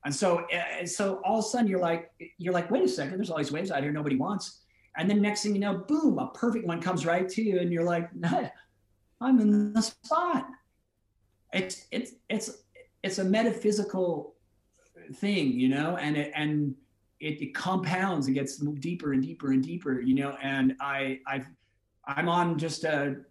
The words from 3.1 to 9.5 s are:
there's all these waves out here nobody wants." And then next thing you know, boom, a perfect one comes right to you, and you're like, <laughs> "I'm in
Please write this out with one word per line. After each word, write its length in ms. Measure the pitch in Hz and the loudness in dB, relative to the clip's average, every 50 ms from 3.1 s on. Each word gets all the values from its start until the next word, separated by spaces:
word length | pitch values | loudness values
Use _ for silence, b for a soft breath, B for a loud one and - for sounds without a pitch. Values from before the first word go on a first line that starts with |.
| 190 185 | -4 -4
there's 140 | - - | -4 -2
all 80 | 165 156 | -2 -2
these 120 | 143 131 | -2 -2
waves 200 | 139 156 190 190 | -2 -4 -4 -2
out 100 | 160 143 | -2 -2
here 100 | 135 147 | -2 -2
nobody 240 | 151 151 147 147 135 | -2 -2 -2 0 0
wants." 460 | 131 135 185 208 190 - - - b b b b b b b b | 0 0 0 -2 -4 -4 -8 -14 b b b b b b b b
And 140 | - 165 190 | -2 0 2
then 100 | 208 208 | 4 4
next 220 | 202 208 208 - | 4 2 0 0
thing 140 | - 208 208 | -2 0 0
you 40 | 196 | 0
know, 200 | 202 202 190 175 | 0 0 -2 -2
boom, 400 | 180 - 294 311 330 277 - - | -2 0 0 2 4 2 2 2
a 80 | 131 - | -2 -6
perfect 380 | - - - 240 220 226 175 | -6 -2 -2 0 0 0 -2
one 140 | 170 170 165 | -2 -4 -2
comes 260 | 165 185 185 165 143 | -2 -2 -2 0 2
right 220 | 165 170 180 190 185 | 2 2 2 2 0
to 140 | - - | -2 0
you, 180 | 220 214 196 180 | 0 2 2 2
and 140 | 175 175 175 | 2 2 0
you're 100 | 165 170 | 2 2
like, 260 | 175 170 170 170 170 - 170 170 | 2 2 0 -2 -4 -8 -4 -2
<laughs> 1000 | 170 - - 254 - - - - _ _ _ _ _ _ _ _ _ _ _ | 0 0 0 0 -2 -8 -14 -20 _ _ _ _ _ _ _ _ _ _ _
"I'm 180 | 240 262 269 240 | 2 6 6 6
in 320 | 214 208 | 8 6